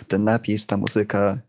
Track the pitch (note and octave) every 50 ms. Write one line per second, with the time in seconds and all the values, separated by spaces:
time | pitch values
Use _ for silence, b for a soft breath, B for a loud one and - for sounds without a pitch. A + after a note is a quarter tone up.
0 | B - - F#2+ G#2 G#2+ A2 A2+ - - G#2 G#2 - - - G2+ G2+ G2+ - G#2+
1 | G#2 G#2 - G2+ G2+ G2+ G2 B2+ -